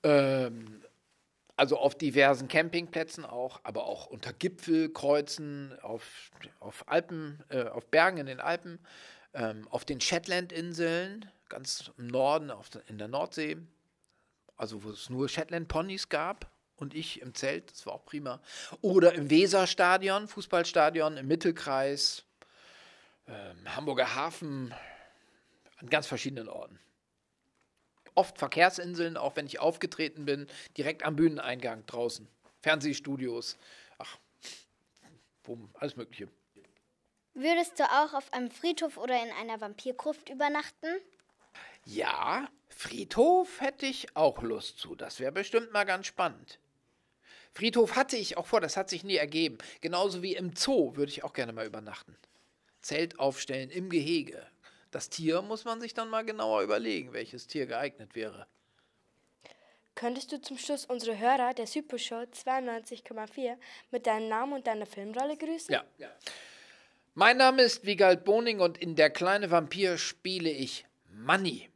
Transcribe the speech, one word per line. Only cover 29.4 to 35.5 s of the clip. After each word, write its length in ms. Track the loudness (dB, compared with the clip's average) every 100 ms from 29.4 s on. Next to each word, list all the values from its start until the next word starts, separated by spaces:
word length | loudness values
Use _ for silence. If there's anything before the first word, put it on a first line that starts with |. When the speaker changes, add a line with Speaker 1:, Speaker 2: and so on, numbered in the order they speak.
| -8
Speaker 1:
ich 100 | 0
aufgetreten 680 | 0 0 -6 -2 -4 -4 -4
bin, 200 | -4 -4 -16 -14 -6
direkt 240 | -6 -2
am 140 | -4 4
Bühneneingang 680 | 2 2 -6 -4 -6 -8 -10
draußen. 400 | -4 -4 -4 -16 _ _ _
Fernsehstudios, 960 | 0 2 0 -4 -6 -4 -4 -6 -10 -14 -20 -20 -20 _
ach, 220 | -16 -16 _ _ -20 -20 _ _ _ _ _ _ _ _
wo, 120 | -12